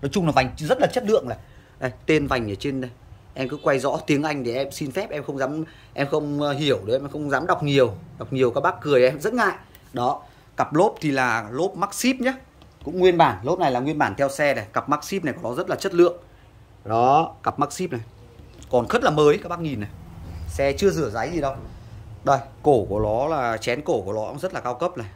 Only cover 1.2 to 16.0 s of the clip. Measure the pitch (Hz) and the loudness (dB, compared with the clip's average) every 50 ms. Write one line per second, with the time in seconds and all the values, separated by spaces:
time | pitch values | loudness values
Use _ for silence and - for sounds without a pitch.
1.2 | - 127 113 - - - - - - _ - - 139 127 113 - - - 156 151 | 2 0 -8 -10 -12 -20 -20 -20 -20 _ -14 -6 -6 -6 -6 -6 0 2 2 2
2.2 | 147 135 135 127 117 104 101 98 - 143 139 135 127 123 117 - - - - - | 4 2 0 -2 -2 -4 -6 -4 -4 -4 -4 -4 -6 -8 -12 -18 -20 -20 -20 -20
3.2 | - - - 131 135 127 151 143 - 165 143 135 120 143 127 160 - - 160 139 | -20 -20 -8 -8 -6 -6 -6 -4 0 0 0 2 0 0 -2 -2 0 0 0 2
4.2 | 147 156 151 143 127 117 117 131 143 139 - - 160 139 131 185 202 220 - 151 | 2 0 -2 -2 -4 -4 -2 -2 -2 -4 -4 -6 -8 -4 -4 -4 -6 -4 -6 -8
5.2 | 135 - 143 135 135 131 147 156 160 - - - - - - - 143 139 156 156 | -8 -6 -4 -2 -2 -2 -2 -4 -6 -8 -10 -20 -20 -18 -4 -4 -2 0 0 -2
6.2 | 151 147 147 143 147 147 143 131 151 143 127 98 95 101 120 135 143 139 - 151 | -2 -2 -2 -2 0 0 0 0 2 2 2 2 2 0 -2 -2 -2 -4 -8 -6
7.2 | 151 143 135 131 156 180 185 - 156 147 139 139 127 113 98 90 - - - - | -4 0 0 0 2 0 0 0 2 2 4 4 4 4 2 -6 -14 -18 -14 -14
8.2 | 123 - 139 131 131 123 117 143 143 175 185 - - 147 143 127 123 127 131 143 | -10 -6 0 2 2 2 2 2 0 0 -2 -2 -2 4 6 6 6 6 4 2
9.2 | 147 208 226 247 220 196 170 - - - - - - - - 127 120 131 143 - | -4 -2 0 2 2 0 0 -2 -12 -20 -20 -20 -20 -12 -6 -2 0 0 -2 -2
10.2 | - - - - - - _ - 135 - - 151 185 202 - - - 156 139 135 | -8 -18 -20 -20 -20 -20 _ -2 -2 0 4 4 4 4 2 0 -2 -2 0 2
11.2 | 131 123 113 113 110 107 117 131 165 196 - 165 185 196 - - - 247 269 254 | 2 2 0 0 -2 -4 -4 -4 -4 -4 -2 -4 -6 -4 -4 -2 0 0 0 0
12.2 | 240 254 269 262 - - _ - - - _ _ - 143 160 180 180 185 175 170 | -2 -4 -4 -4 -12 -20 _ -20 -20 -20 _ _ -12 -8 -2 4 4 6 6 8
13.2 | 160 139 110 92 101 131 170 170 170 147 127 123 127 143 156 147 143 110 98 95 | 6 4 4 0 -2 -2 0 2 2 2 2 2 0 -2 0 0 0 0 0 0
14.2 | 139 139 139 - 151 143 131 120 104 - - 127 - - 147 147 - - 196 196 | -2 -2 0 0 0 0 0 0 -4 -4 -6 -6 -2 -2 -4 -4 -2 -6 -6 -4
15.2 | 165 147 113 85 87 107 123 139 180 - 143 - - 196 180 170 | -4 -4 -6 -6 -6 -8 -6 -6 -4 -4 -6 -4 -4 -4 4 6